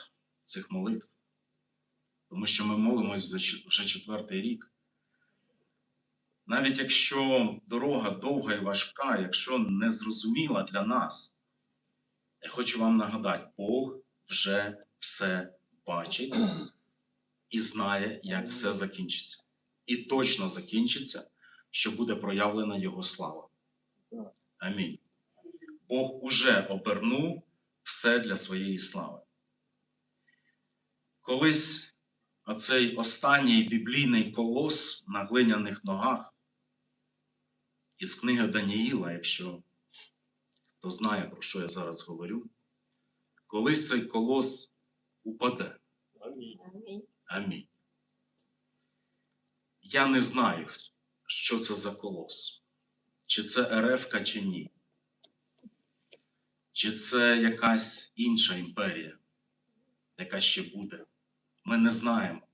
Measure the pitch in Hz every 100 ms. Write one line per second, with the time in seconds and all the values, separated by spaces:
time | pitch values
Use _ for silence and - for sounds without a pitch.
0 | - _ _ _ - 190 - 185 202 -
1 | - _ _ _ _ _ _ _ _ _
2 | _ _ - - - - 107 107 113 123
3 | 98 98 87 92 95 - - - 95 95
4 | 104 107 - 95 113 117 - _ _ _
5 | _ _ _ _ _ _ _ _ _ _
6 | _ _ _ _ - 120 135 131 127 -
7 | - 139 135 127 110 98 - 120 139 131
8 | 107 95 123 139 107 101 95 101 - -
9 | 139 107 92 - - 127 101 98 113 107
10 | 110 110 110 127 156 104 95 98 107 127
11 | - - - _ _ _ _ _ _ _
12 | _ _ _ _ - 123 117 117 113 110
13 | 104 110 113 - - - 101 127 135 -
14 | - _ - - 98 101 104 104 - -
15 | - - 98 92 92 - _ _ - 170
16 | - - - 226 208 165 - _ _ _
17 | _ _ _ _ - 113 - 107 98 101
18 | 104 - 92 92 80 - 101 98 98 -
19 | 90 - - - _ _ _ _ - 120
20 | 117 135 113 107 95 95 - 110 120 -
21 | 135 - - _ - - _ - 107 -
22 | 113 101 98 98 104 107 107 101 95 92
23 | 92 - 80 - - _ _ _ _ _
24 | _ - 101 - _ - 92 101 85 76
25 | _ _ _ _ - - 320 - - 127
26 | 135 - 127 120 127 101 95 95 107 98
27 | 110 135 165 175 - _ _ _ - -
28 | 120 120 110 95 - 95 98 92 - 95
29 | 78 76 - _ _ _ _ _ _ _
30 | _ _ _ _ _ _ _ _ _ _
31 | _ _ - 131 156 151 - - - _
32 | _ _ _ _ - 113 - 131 120 117
33 | 113 - 143 143 127 113 104 113 110 143
34 | 131 113 110 113 117 123 151 151 - -
35 | 95 101 101 120 117 104 101 98 98 95
36 | 123 123 - _ _ _ _ _ _ _
37 | _ _ _ _ _ _ _ _ _ -
38 | - - 120 120 104 104 98 104 120 127
39 | 87 85 - - - - - _ _ -
40 | - _ _ _ _ _ _ _ 92 -
41 | 110 101 85 - - 98 85 90 85 82
42 | - 82 87 117 - _ _ _ _ _
43 | _ _ _ _ _ 107 123 151 - 123
44 | - 113 117 135 127 - - _ _ _
45 | _ _ 110 110 123 - 95 - _ _
46 | _ _ 113 135 117 107 185 196 220 202
47 | - _ - 180 - 165 - _ _ _
48 | _ _ _ _ _ _ _ _ _ _
49 | _ _ _ _ _ _ _ _ - 139
50 | 135 131 113 127 110 87 78 - - _
51 | _ _ - - - 117 104 98 101 98
52 | 101 90 - - - - _ _ _ _
53 | _ _ - 110 107 127 123 113 117 127
54 | - 107 95 110 98 90 - _ _ _
55 | _ _ _ _ _ _ 240 _ _ _
56 | _ - _ _ _ _ _ - 107 110
57 | - 123 120 117 113 110 117 113 - -
58 | - - 120 110 95 90 87 101 98 80
59 | 78 - _ _ _ _ _ _ _ _
60 | _ - 92 101 - - 85 95 101 -
61 | - _ _ _ _ _ - 117 113 110
62 | 120 113 92 82 -